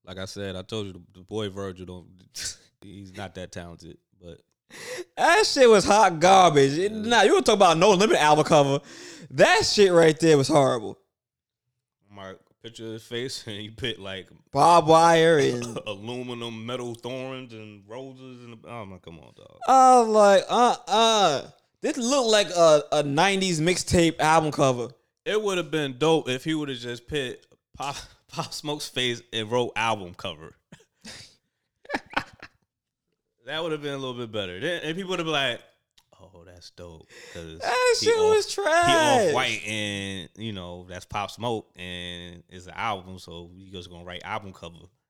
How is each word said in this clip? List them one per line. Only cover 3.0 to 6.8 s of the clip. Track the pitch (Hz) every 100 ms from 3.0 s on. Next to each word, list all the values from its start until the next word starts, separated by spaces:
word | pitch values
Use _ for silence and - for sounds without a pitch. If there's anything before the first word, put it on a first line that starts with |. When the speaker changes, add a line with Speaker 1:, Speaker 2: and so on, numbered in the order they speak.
| 98 95
Speaker 1:
not | 95
that | 92 87
talented, | - 85 85 82 - _ _
but | 87 - _ _ _ - - 494 - -
Speaker 2:
That | 294 370
shit | 427 285 247
was | 214
hot | - 208 196 160
garbage. | 175 190 175 143 139
It, | 151